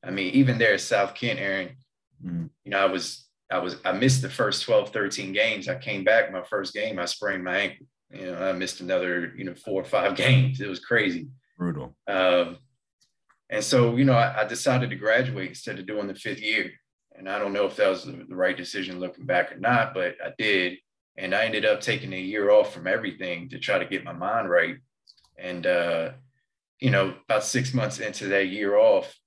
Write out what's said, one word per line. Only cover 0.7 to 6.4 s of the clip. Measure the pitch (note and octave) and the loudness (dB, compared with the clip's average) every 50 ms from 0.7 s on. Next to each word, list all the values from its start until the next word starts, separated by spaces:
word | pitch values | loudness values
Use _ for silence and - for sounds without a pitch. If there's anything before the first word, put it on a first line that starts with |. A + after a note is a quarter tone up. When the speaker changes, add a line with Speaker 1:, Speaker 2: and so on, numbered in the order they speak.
| G2+ | 4
Speaker 1:
at | - | 2
South | - - A#2 G2+ G2+ F#2+ - | 0 0 2 2 2 0 -2
Kent, | - B2+ A#2 G#2+ F#2 | -6 -4 -4 -4 -4
Aaron, | G2 G2 F#2+ G2 F#2 F2 - - _ _ _ _ _ _ _ _ - | -4 -4 -4 -4 -6 -8 -12 -20 _ _ _ _ _ _ _ _ -10
Speaker 2:
Mm-hmm. | F2+ E2+ E2+ E2 D2+ _ _ _ | -8 -6 -6 -6 -8 _ _ _
Speaker 1:
you | G2 | -4
know, | G2 G2 | 0 2
I | G2 | 2
was, | F#2 F#2 F#2 - - - - _ _ _ _ _ _ | 2 0 -2 -6 -6 -12 -14 _ _ _ _ _ _
I | F#2 F2+ | -4 -4
was, | F2 F#2 F2+ - - | -4 -4 -8 -4 -4
I | F#2+ F#2 | -4 0
missed | G2 B2 C3+ C3 C3 | 2 4 4 4 2
the | B2+ - | 0 -4
first | - - A2+ G#2 G2 - - | -2 -2 0 0 0 -2 0
twelve, | - A2+ G#2+ G#2 - | 2 2 2 2 2
thirteen | - A2+ G2+ G2 - - G2+ F#2+ | -2 -2 -2 -2 -4 -6 -8 -4
games. | F#2+ G2+ A2 A2+ A2+ G2 F2+ G2+ | 0 0 0 0 0 -4 -6 -6
I | F2+ | -8
came | - - A2+ G#2 G2 F#2 | -6 -6 -8 -6 0 2
back, | G#2 A2 A2+ G#2+ F#2 F#2+ | 4 6 6 4 2 -2
my | F#2 | -8